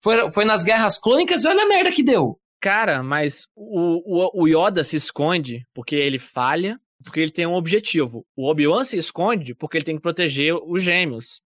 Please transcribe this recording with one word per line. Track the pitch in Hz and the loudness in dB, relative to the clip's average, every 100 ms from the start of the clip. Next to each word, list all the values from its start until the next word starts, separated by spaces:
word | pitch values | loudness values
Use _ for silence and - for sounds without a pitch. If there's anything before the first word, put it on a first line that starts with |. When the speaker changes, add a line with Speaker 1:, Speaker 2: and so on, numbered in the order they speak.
Speaker 1:
foi, | 208 226 165 | 2 2 2
foi | 196 214 | 2 2
nas | 214 | 4
Guerras | 170 220 214 - | 4 2 2 2
Clônicas, | 226 277 359 339 | 2 2 2 2
e | 294 | 2
olha | 381 | 4
a | 415 | 4
merda | 381 370 | 4 2
que | 359 | 2
deu. | 240 220 123 - _ - | 4 4 2 -4 _ -6
Speaker 2:
Cara, | 196 208 214 139 | -2 0 0 -2
mas | 131 147 147 - - - | -2 -2 -2 -4 -16 -20
o, | 214 190 170 170 185 175 185 190 | -6 -2 0 -2 -2 0 0 2
o, | |
o | 160 | 4
Yoda | 160 196 180 | 4 2 0
se | 143 151 | -2 -2
esconde | - - 151 180 131 120 123 | -4 -2 0 0 -4 -10 -12
porque | - 117 147 | -14 -6 -2
ele | 143 131 | -2 -2
falha, | - 127 127 160 190 247 _ _ | -8 -4 -2 0 -4 -8 _ _
porque | - 156 | -10 -4
ele | 160 | -4
tem | 175 170 | -2 -2
um | |
objetivo. | 180 165 208 - 160 127 113 - - | -2 0 -2 0 -2 -2 -6 -16 -6
O | 131 | -2
Obi-Wan | 151 147 202 | 2 2 2
se | 262 196 | 0 -4
esconde | 156 - 196 220 127 | -6 -2 -2 -2 -4
porque | 120 156 160 | -10 -6 -6
ele | 156 | -4
tem | 156 | -6
que | |
proteger | 170 170 165 135 151 170 | -4 -2 -2 0 0 -2
os | 165 175 | -4 -4
gêmeos. | 180 175 170 117 - - _ | 0 0 -2 -6 -12 -18 _